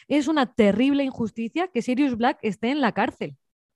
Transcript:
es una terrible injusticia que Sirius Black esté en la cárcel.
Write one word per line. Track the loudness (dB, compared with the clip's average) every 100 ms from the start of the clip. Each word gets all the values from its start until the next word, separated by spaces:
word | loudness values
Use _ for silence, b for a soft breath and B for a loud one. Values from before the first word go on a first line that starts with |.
| B
es | 0 2
una | 0 0
terrible | 2 4 4 2 2
injusticia | -2 -4 -6 -6 -8 -4 -4
que | -4
Sirius | -2 0 0 0
Black | 0 0
esté | -4 -4 -2
en | 0
la | 0
cárcel. | 0 -2 -4 -10 -12 _ _ _